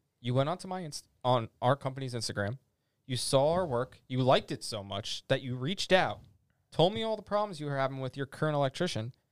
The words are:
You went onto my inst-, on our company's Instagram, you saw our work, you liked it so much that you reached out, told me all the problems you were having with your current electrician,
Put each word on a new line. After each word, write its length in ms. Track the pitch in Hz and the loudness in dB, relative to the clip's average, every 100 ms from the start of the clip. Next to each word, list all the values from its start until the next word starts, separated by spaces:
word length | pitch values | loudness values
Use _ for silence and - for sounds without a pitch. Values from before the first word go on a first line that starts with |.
| _ _ | _ _
You 140 | 120 | -2
went 140 | 127 139 | 0 0
onto 180 | 185 190 | -2 -6
my 140 | 185 | -8
inst-, 260 | 160 - - _ | -8 -12 -16 _
on 240 | 123 123 110 - | 2 2 0 0
our 140 | 123 139 | 2 2
company's 380 | 131 135 135 | -2 -8 -6
Instagram, 440 | 120 113 104 101 131 _ _ _ _ - | -6 -4 -2 -2 -4 _ _ _ _ -6
you 100 | 123 | -4
saw 360 | - 135 147 | 2 4 4
our 120 | 170 | 2
work, 360 | 175 120 127 - - | 0 -2 -4 -8 -4
you 120 | 127 | 2
liked 260 | 127 175 214 | 6 4 2
it 140 | 151 | -8
so 180 | - 110 | -8 -8
much 400 | 98 98 - - - | -6 -6 -6 -6 -2
that 120 | 135 | -2
you 120 | 131 | -2
reached 380 | 127 131 196 - | -4 -4 -4 4
out, 280 | 185 131 104 - _ _ _ _ | 4 4 -2 -14 _ _ _ _
told 200 | - 175 | 4 4
me 120 | 220 | 2
all 100 | 226 | -2
the 80 | 214 | -4
problems 380 | - 208 208 156 | -2 -2 0 -4
you 60 | 147 | -4
were 120 | 139 | 0
having 220 | 135 135 | 0 -2
with 160 | 131 139 | -6 -6
your 100 | 135 | -8
current 300 | - 156 147 | -2 0 2
electrician, 580 | 139 - 180 110 117 - _ | 0 0 -4 -4 -8 -10 _